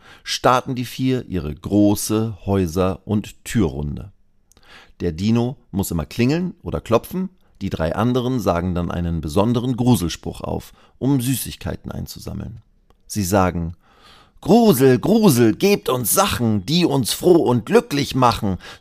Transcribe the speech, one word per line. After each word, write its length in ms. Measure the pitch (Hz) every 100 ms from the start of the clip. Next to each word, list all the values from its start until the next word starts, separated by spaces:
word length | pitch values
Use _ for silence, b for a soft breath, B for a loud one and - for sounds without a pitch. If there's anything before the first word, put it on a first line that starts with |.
| b b -
starten 500 | - 127 123 123 123
die 80 |
vier 400 | 120 - 131 127 -
ihre 260 | 90 76 71
große 840 | - 101 104 104 - 107 113 104 -
Häuser- 540 | 98 90 80 92 92 -
und 400 | 107 - - -
Türrunde. 680 | 123 87 67 73 73 98 - _ _ _ b b b b -
Der 140 | 92
Dino 420 | 80 101 117 120 135 _
muss 200 | - 95
immer 140 | 85 -
klingeln 500 | - 120 156 180 -
oder 200 | - -
klopfen, 480 | - 131 - 180 185 - _ -
die 80 | 98
drei 260 | - 82 -
anderen 460 | 117 127 123 127
sagen 340 | 98 87 90 87
dann 160 | 85
einen 300 | - 87 82
besonderen 560 | 78 73 107 120 123 113
Gruselspruch 640 | 120 113 82 - - -
auf, 320 | - 82 - b b b
um 240 | 131 143
Süßigkeiten 680 | 120 127 - - - - -
einzusammeln. 720 | - - - - 78 76 117 - _ _ _ -
Sie 160 | 107
sagen, 540 | 92 101 90 120 82 85 b b b b b _
„Grusel, 580 | - 214 226 131 135 127
Grusel, 560 | 127 226 214 120 117 104
gebt 320 | 196 202 -
uns 240 | 127 120
Sachen, 540 | - 196 - 117 107 90
die 180 | 165
uns 300 | 165 139 127
froh 300 | - 170 170
und 220 | 110 123 -
glücklich 480 | 208 233 143 139
machen, 440 | 131 127 113 107 90 B B